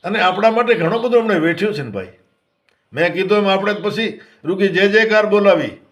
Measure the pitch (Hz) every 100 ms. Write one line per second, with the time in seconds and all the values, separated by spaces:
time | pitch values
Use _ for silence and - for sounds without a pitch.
0 | 175 208 185 180 220 220 233 214 165 226
1 | 240 233 220 190 160 170 208 147 127 101
2 | 92 _ _ _ _ _ _ _ _ 135
3 | 175 170 190 208 196 196 202 202 202 196
4 | 220 - - _ 151 185 196 175 196 214
5 | 220 214 208 202 196 175 127 - _